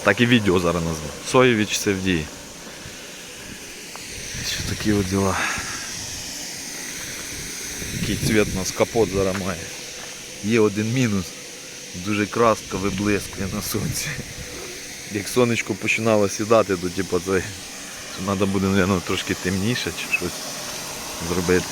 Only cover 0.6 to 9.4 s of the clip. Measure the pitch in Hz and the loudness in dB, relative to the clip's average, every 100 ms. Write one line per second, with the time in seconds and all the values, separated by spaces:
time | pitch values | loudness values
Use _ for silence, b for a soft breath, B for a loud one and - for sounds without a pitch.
0.6 | 85 85 82 80 76 - - 131 127 113 | 6 2 0 -2 -6 -8 2 6 8 6
1.6 | 107 - - 95 95 87 76 - - - | 2 0 0 0 2 2 0 -10 -16 -14
2.6 | B B B B B B B B B B | B B B B B B B B B B
3.6 | - - - - - - - - - - | -12 -14 -14 -12 -12 -10 -8 -6 -4 -4
4.6 | - 95 107 104 92 98 95 90 B B | -4 -2 2 2 2 2 2 2 B B
5.6 | B B B B - - - - - - | B B B B -8 -8 -8 -10 -10 -10
6.6 | - - - - - - - - - - | -10 -10 -10 -10 -10 -10 -10 -10 -10 -8
7.6 | - - - - - 104 123 107 98 95 | -8 -8 -6 -4 -2 0 4 4 4 0
8.6 | 92 - 110 117 101 98 95 95 | -2 2 2 4 4 4 2 0